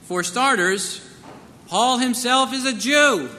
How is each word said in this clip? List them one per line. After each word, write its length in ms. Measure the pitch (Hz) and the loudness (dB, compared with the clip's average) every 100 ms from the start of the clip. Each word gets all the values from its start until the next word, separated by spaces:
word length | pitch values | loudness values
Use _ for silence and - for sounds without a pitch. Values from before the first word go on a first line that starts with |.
For 200 | - 180 | -6 -6
starters, 760 | 175 202 269 240 180 196 - - - - - - - - - | -4 0 0 2 0 0 -6 -10 -16 -20 -20 -20 -20 -20 -4
Paul 300 | 180 247 247 | 0 2 2
himself 560 | 254 240 247 262 254 | 0 -2 2 2 2
is 100 | 262 | -2
a 100 | 262 | -4
Jew. 560 | 220 226 294 294 208 123 | -4 0 4 4 2 -4